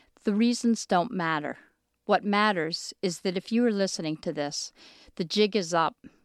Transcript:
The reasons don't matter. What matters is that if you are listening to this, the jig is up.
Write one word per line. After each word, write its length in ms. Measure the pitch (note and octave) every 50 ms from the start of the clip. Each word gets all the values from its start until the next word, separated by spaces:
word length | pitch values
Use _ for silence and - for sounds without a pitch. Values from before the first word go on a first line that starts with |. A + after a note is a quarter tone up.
| _ _ _ _ -
The 100 | A3 G3+
reasons 540 | G#3 A#3 A#3+ B3 - - A#3 A3+ - - -
don't 240 | G3 F3+ E3+ -
matter. 480 | - F#3 E3+ D#3+ D#3+ D3+ D3+ - - - - _ _ _ _ _ _ _ _
What 200 | - G3+ - -
matters 680 | G#3 G3+ G#3 G#3+ G#3+ G3+ F3 D3+ D#3+ F3 - - - - _
is 200 | - F#3 E3+ -
that 160 | - G3 F3+ F#3+
if 120 | - -
you 160 | A3 A#3 B3
are 60 | A#3
listening 460 | G#3+ G3 F#3+ F#3 - - E3 D#3 D#3 -
to 160 | - F3 D3+
this, 400 | D3+ C#3+ C#3+ - - - - - _ - - - - - - -
the 80 | - F#3
jig 320 | D#3 - G#3 G#3+ G#3 -
is 180 | G#3+ F3 E3 F3
up. 220 | E3 E3 D3+ - _ - - _ _ _